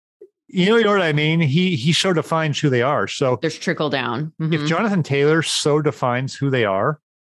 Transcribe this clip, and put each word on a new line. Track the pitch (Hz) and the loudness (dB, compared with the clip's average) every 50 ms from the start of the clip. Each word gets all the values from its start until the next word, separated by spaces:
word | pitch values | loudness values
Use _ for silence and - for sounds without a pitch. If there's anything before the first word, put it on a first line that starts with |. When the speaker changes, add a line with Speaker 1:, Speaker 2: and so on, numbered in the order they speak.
| _ _ _ _ - _ _ _ _ _ | _ _ _ _ -20 _ _ _ _ _
Speaker 1:
you | - 190 175 | -2 0 2
know, | 196 226 | 4 4
you | 233 220 | 4 4
know | 202 208 | 2 2
what | 196 180 | 2 2
I | 160 147 | 2 0
mean? | 147 151 151 160 165 | 0 2 2 2 2
He, | 165 135 135 170 180 185 175 | 2 2 2 2 2 2 0
he | 120 113 165 165 | 0 0 0 0
so | - - 190 180 | 2 0 0 0
defines | 160 135 - 165 160 160 151 139 - | 0 0 0 -2 -2 0 -2 -2 0
who | - 147 | 0 0
they | 127 120 117 | 2 2 2
are. | 139 147 120 98 | 2 0 0 -2
So | 95 - - 143 131 127 120 | -4 -2 -2 0 0 0 0
Speaker 2:
There's | - 160 156 - | -2 -6 -6 -4
trickle | - 190 160 - 156 147 | -4 -4 -4 -2 -2 -2
down. | 139 135 123 120 117 120 156 160 - - | -2 -2 -4 -4 -4 -6 -6 -8 -8 -6
Speaker 1:
if | 160 156 | -4 -2
Speaker 2:
Mm-hmm. | 160 151 147 | -2 -2 0
Speaker 1:
Jonathan | 156 165 175 220 220 202 180 147 | 0 0 0 0 0 0 -2 -2
Taylor | - 139 139 143 151 156 165 151 | 0 0 2 2 4 2 2 0
so | - - - - 151 143 151 | 0 -4 -2 0 2 0 2
defines | 147 147 135 - 139 123 120 123 135 131 - | 0 -2 -2 -2 -2 -2 -2 -2 -4 -6 -6
who | - 143 139 | -4 -2 -2
they | 131 127 110 | 0 0 0
are, | 101 95 95 107 143 156 - _ _ _ _ | 2 0 0 0 0 -2 -4 _ _ _ _